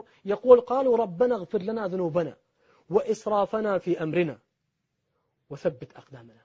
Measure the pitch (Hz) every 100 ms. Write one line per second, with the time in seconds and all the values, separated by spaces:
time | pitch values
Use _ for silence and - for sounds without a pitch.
0 | - _ 190 202 254 247 240 254 269 226
1 | 214 170 247 233 170 214 185 226 196 190
2 | 175 160 156 - _ _ _ _ - 170
3 | - 208 214 208 190 220 214 185 180 175
4 | 160 160 165 113 _ _ _ _ _ _
5 | _ _ _ _ _ 143 180 131 - -
6 | - 131 117 113